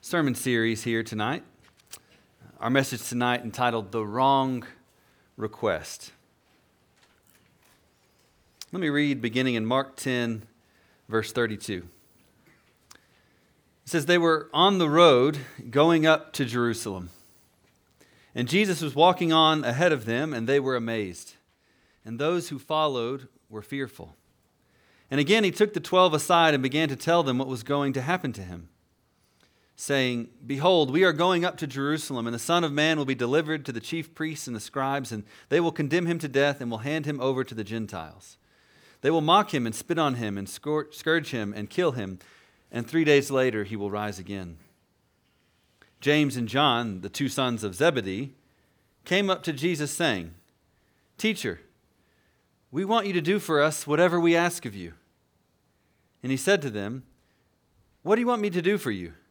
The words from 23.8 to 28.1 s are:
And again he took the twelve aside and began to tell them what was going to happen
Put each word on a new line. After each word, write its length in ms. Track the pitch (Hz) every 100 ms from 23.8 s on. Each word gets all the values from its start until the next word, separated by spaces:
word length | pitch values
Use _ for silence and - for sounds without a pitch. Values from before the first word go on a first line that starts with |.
| 131 - 85 76 _ _ _ _ _ _ _ _ _
And 80 | 135
again 240 | 143 214
he 80 | 202
took 240 | - 208
the 60 | 208
twelve 340 | 147 180 185
aside 400 | 156 - 175 165
and 80 | 143
began 260 | 131 123 156
to 40 |
tell 300 | 131 - 170
them 140 | 147 127
what 100 | 131
was 160 | 131
going 300 | 110 143 139
to 80 | 135
happen 300 | 127